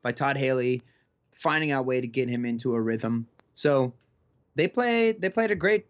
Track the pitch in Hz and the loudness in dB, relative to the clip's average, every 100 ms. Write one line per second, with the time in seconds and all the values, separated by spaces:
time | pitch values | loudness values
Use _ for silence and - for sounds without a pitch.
0 | 120 120 139 135 135 131 123 127 - _ | -6 -2 -2 0 0 0 0 -2 -6 _
1 | _ _ _ _ 165 156 156 139 131 127 | _ _ _ _ 0 0 2 0 0 -2
2 | 123 123 123 120 120 117 127 117 113 113 | -2 -4 -2 -2 -2 -4 -2 -2 0 -2
3 | 113 117 113 _ _ - 147 139 127 - | -2 -4 -4 _ _ -2 2 2 0 -4
4 | _ _ _ _ _ - 175 - 240 233 | _ _ _ _ _ -2 -2 0 0 2
5 | 226 220 185 185 226 202 180 214 - | 2 0 -2 0 0 2 2 2 0